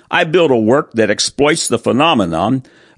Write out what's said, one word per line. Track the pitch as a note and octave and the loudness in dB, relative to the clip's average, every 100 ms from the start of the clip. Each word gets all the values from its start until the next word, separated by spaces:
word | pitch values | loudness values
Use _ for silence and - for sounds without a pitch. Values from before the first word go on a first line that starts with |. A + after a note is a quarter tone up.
| _ | _
I | F3 | -2
build | E3+ F3 D#3+ | 0 2 2
a | A#2+ | 2
work | G#2+ C#3 E3 | 2 0 0
that | A2+ G#2 | -2 0
exploits | - - - D3 E3 - | -2 -4 0 0 0 -2
the | A#2+ | -2
phenomenon | A#2 A#2 E3 C3+ F2 D#2+ G2+ C3 - _ _ | -2 0 2 0 -2 -2 -2 -2 -6 _ _